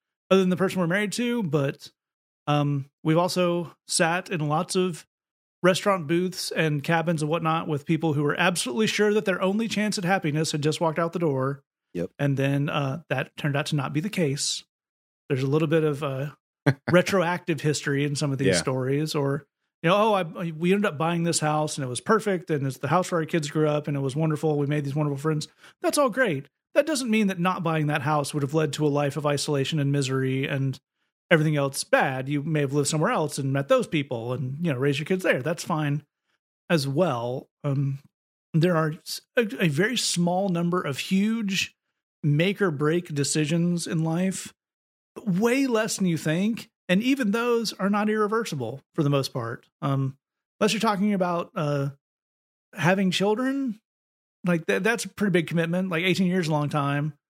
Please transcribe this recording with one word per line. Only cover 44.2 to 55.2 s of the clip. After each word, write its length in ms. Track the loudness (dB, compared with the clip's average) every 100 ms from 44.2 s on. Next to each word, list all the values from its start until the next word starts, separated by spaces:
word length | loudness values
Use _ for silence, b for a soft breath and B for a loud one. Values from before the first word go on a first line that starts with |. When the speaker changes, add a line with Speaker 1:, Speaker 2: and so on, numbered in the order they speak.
| -2 -4 -12 -18 _ _ _ _ _ -8
Speaker 1:
way 440 | -2 2 2 2 2
less 300 | 0 0 0
than 100 | 0
you 100 | 0
think. 540 | 0 0 0 -2 -8 _ 0
And 140 | 2
even 300 | 4 2 2
those 420 | 0 2 0 -2
are 160 | -2 0
not 220 | 0 0
irreversible 680 | 0 0 0 -2 -6 -6 -8 -6
for 80 | 0
the 80 | 2
most 240 | 2 0
part. 340 | -6 -6 -8 _ _
Um, 380 | -2 0 -2 -6 _ _ _ -2
unless 120 | 0
you're 80 | 2
talking 360 | 0 2 0 2
about, 340 | 0 -2 -4 -4
uh, 340 | 0 0 -2 -6 _ _ _ _ _ _ _ 0
having 340 | 2 2 2
children, 680 | 0 0 0 -2 -2 -4 -6 _ _ _ _ _ _ -2
like, 220 | 0 0
th-, 160 | 0
that's 220 | 0 -2 -6
a 40 |
pretty 220 | -2